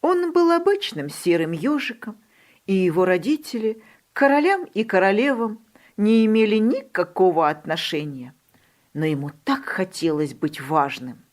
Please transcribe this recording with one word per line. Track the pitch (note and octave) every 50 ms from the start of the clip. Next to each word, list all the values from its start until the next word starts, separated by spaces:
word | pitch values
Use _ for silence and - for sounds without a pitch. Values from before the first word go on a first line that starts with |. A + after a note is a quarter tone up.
Он | - D#4 F#4 F4+ F4 F4
был | E4 F4 F4 E4+
обычным | E4+ E4+ E4+ F#4+ G4+ G4+ - - A3+ D#3+ C#3 D3
серым | C#3+ - - F3+ E3+ E3+ E3 D#3+
ежиком, | E3 D#3+ D3+ F3 G3+ - - - - - - - G#3+ - _ _ _ _ _ _ _ _ _
и | - G3
его | F#3+ F#3 F3+ D#3+ F3 F#3
родители | F3+ F#3 F3+ D#3 A3 D4+ D4+ D4+ - - A#3 A3 A3 A3 A3 - - _ _ _ _ _
к |
королям | - C#4 C#4 C#4 C#4+ D4 F4+ G4 F#4+ F4+
и | - _ G3+ A3
королевам | A3+ - F#3 F#3 G3 G3 G#3 B3 C#4+ C4+ A3+ A#3 A3+ G#3+ A3 _ _ _ - _ _ _
не | - G3+ G#3+ A3+ A3+ A3+
имели | A3 A3 A3 A3 G#3+ G#3
никакого | A3 G#3+ A3+ C#4+ C5 C5+ - _ F3+ F3 F3 - - F#3 F#3 E3+ D#3+ D#3+ D3
отношения. | D#3 D#3 - - D#3+ E3 - - - D#3 D3+ D3+ C#3+ C3 B2 B2 B2 _ _ _ _ _ _ _ _ _ _ _ _
Но | C#3+ D#3
ему | D#3 D#3 C#3 C#3 C#3+ D3 - _
так | - C#4 C4+ C#4
хотелось | - - - F#3+ F#3 - - E3 E3 D#3 D3+ D3+ C#3+ B2+
быть | - - D3+ D3+ -
важным. | C#3 C3+ D#3 D#3 C#3 C#3 C3+ - B2 B2+ A#2+ - _ _